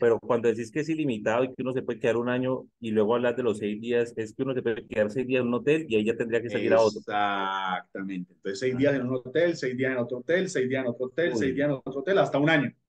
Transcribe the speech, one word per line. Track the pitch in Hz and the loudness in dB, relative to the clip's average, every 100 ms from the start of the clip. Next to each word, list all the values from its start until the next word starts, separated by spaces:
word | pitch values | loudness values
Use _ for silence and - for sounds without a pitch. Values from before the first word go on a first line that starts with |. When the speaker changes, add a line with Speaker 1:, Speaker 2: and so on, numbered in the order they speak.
Speaker 1:
pero | 117 110 | 2 2
cuando | - 120 117 | 2 2 2
decís | 110 113 | 0 -4
que | 156 | -4
es | 151 | -2
ilimitado | 156 143 107 110 120 | -2 -2 0 0 2
y | 131 | 0
que | 131 | -2
uno | 127 | -4
se | 127 | -4
puede | 107 110 | -4 -2
quedar | 120 113 | 0 2
un | 123 | 0
año | 127 127 127 - _ | 0 -2 -4 -8 _
y | 113 | -2
luego | 107 104 | 2 2
hablas | 120 123 120 | 2 2 0
de | |
los | 123 107 | -2 -2
seis | 104 104 | -4 -6
días, | 117 120 117 - | -2 0 0 -4
es | 110 | -8
que | - | -6
uno | 131 | -4
se | 127 | -2
puede | 120 113 - | -2 -4 -4
quedar | 110 107 | 0 0
seis | 127 123 | 0 0
días | 127 | 0
en | 120 | 2
un | |
hotel | 120 135 160 123 | 0 2 0 2
y | 110 | 0
ahí | |
ya | 107 113 | 2 0
tendría | 117 117 | 0 0
que | 117 | 0
salir | 104 113 | -2 4
a | 113 | 6
otro. | 110 107 | 6 2
Speaker 2:
Exactamente. | - 104 101 98 95 98 101 - - 98 98 95 87 | -4 0 0 0 -2 -2 -4 -6 -8 -10 -8 -8 -8
Entonces, | _ 98 95 | _ -8 -4
seis | 127 | -2
Speaker 1:
Ah. | 123 | 2
Speaker 2:
días | 143 | 2
en | 139 123 | 2 -2
un | 127 | -4
hotel, | 127 156 175 160 | -2 2 2 0
seis | 131 123 | -4 -2
días | 131 | -2
en | 127 | 0
otro | 120 123 | -2 -6
hotel, | - 180 185 | -2 0 0
seis | 143 127 | -2 0
días | 135 | 0
en | 123 | -2
otro | - 127 | -4 -6
hotel, | - 127 | -2 -2
Speaker 1:
Uy. | 117 | 0
Speaker 2:
seis | 131 | 0
días | 127 147 | 0 0
en | |
otro | 135 - 139 | -2 -6 -6
hotel, | - 170 | 0 2
hasta | 143 139 | 2 2
un | 151 | 4
año. | 156 123 - | 4 0 -6